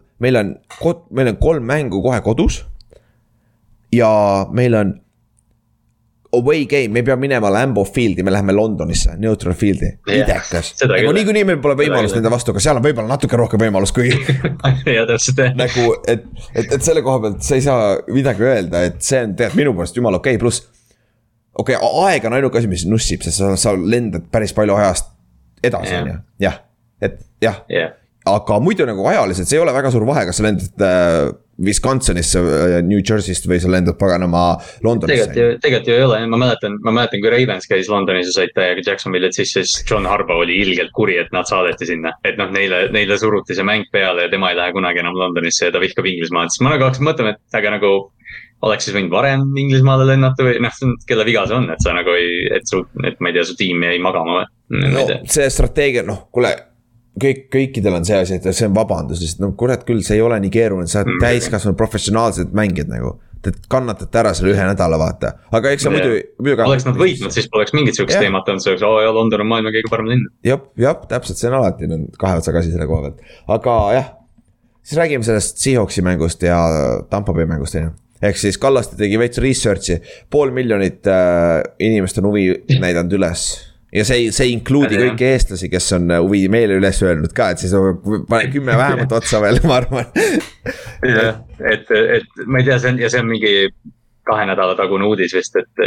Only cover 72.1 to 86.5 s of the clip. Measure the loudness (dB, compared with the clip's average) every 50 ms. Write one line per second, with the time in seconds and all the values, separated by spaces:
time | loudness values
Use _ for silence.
72.1 | -8 -4 -2 0 0 0 0 0 0 0 0 0 -2 -4 -2 -2 -2 -4 -4 -6
73.1 | -10 -14 -20 -20 -20 -18 _ -2 -2 0 0 0 0 2 2 2 2 0 0 -4
74.1 | -12 -20 _ _ _ _ _ _ _ _ _ _ _ _ _ -6 -2 0 0 0
75.1 | 0 -2 0 0 0 0 0 -4 -6 -4 0 0 2 2 0 0 -2 -2 0 0
76.1 | 0 0 0 -2 -2 -2 0 0 2 2 2 2 2 0 0 0 -2 -2 -4 -4
77.1 | -6 -4 -2 -2 -2 -2 -2 -2 -2 -4 -6 -6 -6 -6 -6 -6 -8 -10 _ _
78.1 | _ _ -2 -2 -2 0 -2 -2 -2 0 0 2 2 2 0 -4 -4 -4 -2 0
79.1 | 2 0 0 0 0 -2 0 0 0 0 0 0 0 0 -2 -4 -4 -4 -6 -10
80.1 | -20 -20 -14 _ 0 0 0 2 0 -2 -2 0 0 0 0 -2 -2 -2 _ 2
81.1 | 2 4 4 4 2 2 2 2 2 0 -2 -4 -6 _ 0 2 2 2 0 0
82.1 | -2 0 0 0 2 2 2 2 0 -2 0 0 0 2 2 0 0 0 0 0
83.1 | 0 0 0 0 -2 -4 -6 -8 -8 -10 -14 -20 -20 _ _ _ -2 -2 0 2
84.1 | 2 2 0 0 0 0 0 0 0 -2 -2 0 2 2 4 2 2 2 2 0
85.1 | 0 2 2 2 4 4 2 0 0 -6 -6 -4 -2 -2 0 0 0 0 2 2
86.1 | 2 2 2 4 4 2 2 2